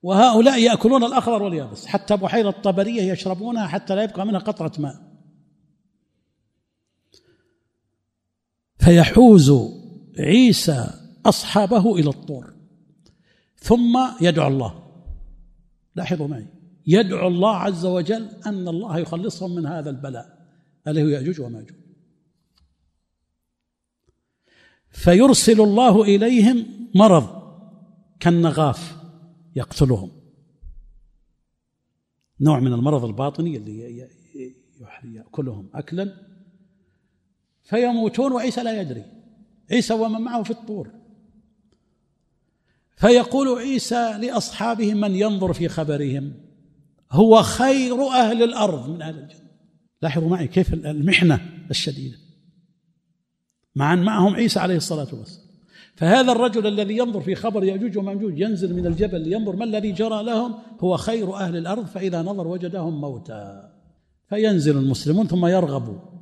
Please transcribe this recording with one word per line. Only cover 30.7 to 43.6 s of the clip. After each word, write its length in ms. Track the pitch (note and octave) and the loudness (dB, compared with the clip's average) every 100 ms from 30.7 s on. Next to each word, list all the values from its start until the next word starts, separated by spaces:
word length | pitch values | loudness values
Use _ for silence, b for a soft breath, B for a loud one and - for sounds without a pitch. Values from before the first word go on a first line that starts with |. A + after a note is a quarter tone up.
| - - - _ _ _ _ _ _ _ _ _ _ _ _ _ _ | -20 -20 -20 _ _ _ _ _ _ _ _ _ _ _ _ _ _
نوع 200 | D3 C#3 | 2 2
من 140 | B2+ | 0
المرض 320 | A#2+ C3+ D3 | 0 0 -2
الباطني 520 | A#2 G#2 C#3 C#3+ E3+ C3 | -4 -6 -6 -4 -6 -6
اللي 220 | G#2 G#2+ | -12 -16
ي-، 200 | A#2+ A#2+ | -16 -18
ي-، 100 | B2+ _ _ C#3+ | -20 _ _ -18
ي-، 760 | B2+ _ _ C#3 A2 - A#2+ | -18 _ _ _ -20 -20 -20
يأكلهم 540 | A2 - - C3 G2+ G2 | -20 -14 -10 -10 -12 -14
أكلاً، 400 | C#3+ - E3+ G3+ - - _ _ _ _ _ _ _ _ _ _ _ _ _ | -16 -10 -8 -8 -12 -20 _ _ _ _ _ _ _ _ _ _ _ _ _
فيموتون 680 | _ A3 B3 A#3 G#3+ - C4+ | _ -2 0 0 -2 -2 -2
وعيسى 320 | B3 B3 A#3+ | -2 -4 -4
لا 180 | A#3 A3 | -6 -6
يدري، 240 | D#3 A#2 - - _ _ _ _ _ | -8 -12 -14 -20 _ _ _ _ _
عيسى 220 | A3+ - | -2 0
ومن 280 | A3 A3+ A3 | -2 -2 -4
معه 220 | A#3+ A#3+ | -6 -6
في 80 | G3+ | -6
الطور. 380 | A3+ A3 G#3 C3+ - _ _ _ _ _ _ _ _ _ _ _ _ _ _ _ _ _ _ _ | -10 -10 -12 -14 -20 _ _ _ _ _ _ _ _ _ _ _ _ _ _ _ _ _ _ _
فيقول 640 | _ G#3 A#3+ A#3+ C4+ C4+ | _ 6 6 4 0 0
عيسى 580 | B3 | -2